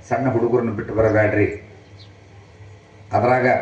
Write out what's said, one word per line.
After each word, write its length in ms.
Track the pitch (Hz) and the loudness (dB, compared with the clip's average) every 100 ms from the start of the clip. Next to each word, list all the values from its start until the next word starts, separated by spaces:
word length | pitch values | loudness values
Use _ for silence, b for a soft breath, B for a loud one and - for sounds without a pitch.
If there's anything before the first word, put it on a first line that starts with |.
| - | -4
ಸಣ್ಣ 200 | - 131 | -2 0
ಹುಡುಗರನ್ನ 400 | 113 117 120 113 | 0 0 0 -2
ಬಿಟ್ಟು 240 | 101 - | -6 -6
ಬರಬೇಡ್ರಿ, 720 | 104 110 107 104 104 95 - - - - - - - - - - - - - - - - | 0 2 2 2 2 0 -2 -16 -20 -20 -20 -20 -20 -20 -20 -20 -20 -20 -20 -20 -20 -4
ಅದ್ರಾಗ 340 | - - 127 123 120 | -2 2 2 2 0